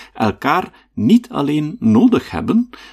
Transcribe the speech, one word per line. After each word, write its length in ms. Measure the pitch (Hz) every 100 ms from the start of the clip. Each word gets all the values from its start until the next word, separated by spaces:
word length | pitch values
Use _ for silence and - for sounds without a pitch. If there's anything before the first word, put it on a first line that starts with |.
| -
elkaar 760 | - 107 - 135 170 - - _
niet 340 | - 113 240 -
alleen 480 | 143 143 151 151 -
nodig 520 | 113 107 247 220 -
hebben, 400 | 82 73 226 247 - -